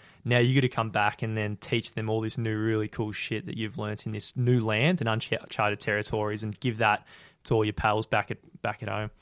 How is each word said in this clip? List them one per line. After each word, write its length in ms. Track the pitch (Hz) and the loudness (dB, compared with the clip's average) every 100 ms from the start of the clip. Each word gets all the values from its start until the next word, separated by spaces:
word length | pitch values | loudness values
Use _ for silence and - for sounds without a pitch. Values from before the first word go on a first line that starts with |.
| - - - | -20 -8 2
Now 140 | 120 | 4
you 140 | 120 | 6
gotta 160 | 135 127 | 4 2
come 200 | - 113 | 0 -2
back 340 | 104 104 - | 2 0 0
and 140 | 113 110 | -4 -2
then 180 | 104 104 | -4 -4
teach 380 | - 117 - | -2 -2 -2
them 160 | - 110 | -4 -2
all 100 | 110 | -2
this 180 | 110 123 | -2 -2
new, 200 | 113 107 | -2 0
really 320 | 110 110 107 | 0 0 -2
cool 240 | - 107 | -4 -6
shit 320 | 101 - 110 180 | -4 -4 -6 -6
that 120 | 110 | -6
you've 200 | 107 139 | -6 -4
learnt 280 | 107 107 113 | -6 -6 -6
in 60 | |
this 240 | 107 - - | -6 -6 0
new 240 | 123 123 | 4 4
land 360 | 110 107 147 180 | 4 2 4 2
and 60 | 113 | 0
uncharted 680 | 110 - 113 - - 104 104 | 0 0 -4 -4 0 0 0
territories, 640 | - 104 104 110 107 107 | 0 0 0 0 -2 -2
and 160 | 107 104 | -6 -4
give 200 | 123 110 | -2 2
that 260 | 110 107 - - - _ | 4 4 -2 -20 -20 _
to 120 | - 117 | 0 2
all 100 | 107 | 2
your 80 | |
pals 320 | - 110 107 - | 2 2 2 2
back 240 | 110 - | 0 0
at, 80 | 113 - - | -8 -12 -8
back 220 | 110 - | -6 -6
at 40 | 104 | -4
home. 220 | 104 107 - | -4 -6 -10